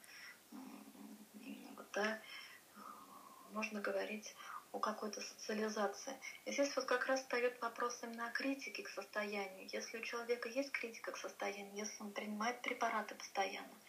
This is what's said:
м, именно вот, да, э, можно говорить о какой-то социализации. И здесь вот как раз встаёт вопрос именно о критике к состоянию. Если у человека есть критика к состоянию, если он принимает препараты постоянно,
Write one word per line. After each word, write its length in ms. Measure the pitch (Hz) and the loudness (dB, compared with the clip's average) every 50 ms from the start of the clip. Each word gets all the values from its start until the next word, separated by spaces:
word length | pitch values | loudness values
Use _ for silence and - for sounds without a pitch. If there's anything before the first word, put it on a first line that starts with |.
| - - - - - - - - - - | -8 -14 -14 -12 -12 -12 -14 -14 -16 -12
м, 760 | - - - - - - - - - - - - - - - - - | -10 -10 -10 -10 -10 -12 -12 -14 -14 -12 -12 -12 -12 -12 -14 -14 -14
именно 380 | - - - - - - - - | -10 -8 -8 -8 -8 -8 -10 -10
вот, 140 | - - - - | -10 -8 -2 2
да, 280 | 196 208 214 220 - - - - - - - - - - - - | 4 4 4 4 0 -4 -8 -10 -10 -10 -12 -14 -16 -18 -18 -16
э, 40 | - - - - - - - - - - - - - - 190 202 | -12 -12 -10 -10 -12 -12 -14 -14 -16 -16 -16 -16 -16 -12 -6 -2
можно 280 | 214 214 - 214 208 | -2 0 0 0 0
говорить 540 | 196 202 196 190 196 202 214 214 - - - - - - - - - - - | 2 2 4 4 2 2 0 -4 -4 -8 -10 -10 -8 -8 -8 -8 -6 -6 -2
о 60 | - | 2
какой-то 420 | - 220 202 - 220 208 208 - | 2 2 2 2 0 -2 -2 -2
социализации. 960 | - - - - - - 214 208 220 214 208 214 202 196 - - - 277 - - - - - - - | -4 -6 -6 -6 -2 0 2 2 2 2 4 4 4 4 2 0 -4 -6 -6 -4 -6 -8 -8 -6 -4
И 60 | - 214 | 2 4
здесь 220 | 277 285 285 - | 4 4 6 4
вот 100 | 262 262 | 4 4
как 220 | - 254 247 - | 6 6 6 6
раз 140 | 262 269 262 | 6 6 4
встаёт 400 | 262 - 254 240 240 247 240 - | 4 4 4 6 6 6 4 2
вопрос 420 | 233 233 226 - 247 240 233 - - | 0 0 2 2 2 2 2 0 -4
именно 240 | 233 233 233 233 | -4 -2 -2 -2
о 40 | 233 | 0
критике 520 | - - 262 269 277 269 - - 208 202 202 | 0 2 2 2 2 2 0 -4 -4 -4 -6
к 60 | - | -4
состоянию. 800 | - 196 196 - - 214 208 208 208 208 196 190 190 196 202 208 | -4 -4 -4 -2 0 0 0 2 2 0 0 0 -4 -8 -6 -2
Если 260 | - 214 220 - - 226 | -2 -2 -2 -2 -4 -4
у 20 | |
человека 480 | - - - 233 233 226 240 240 - 233 | -2 -2 0 0 2 2 2 2 2 2
есть 220 | 226 262 277 277 | 2 2 2 2
критика 400 | - - - 226 220 - - - - | 2 0 0 -2 -4 -4 -4 -4 -4
к 40 | |
состоянию, 580 | - - 190 - - 208 202 202 202 202 196 202 | -2 -4 -4 -2 0 0 0 0 -2 -4 -4 -4
если 280 | 202 214 208 - - 214 | -2 -2 -2 -4 -4 -6
он 80 | 208 202 | -4 -2
принимает 480 | - 214 208 208 208 214 240 247 - - | -2 -2 0 0 2 2 2 2 2 2
препараты 520 | 269 247 - 233 226 226 214 214 - - | 0 2 4 4 4 4 4 2 0 -4
постоянно, 640 | - - - - 202 190 - - - - - - - - | -8 -8 -2 2 2 2 2 0 -2 -6 -8 -12 -14 -14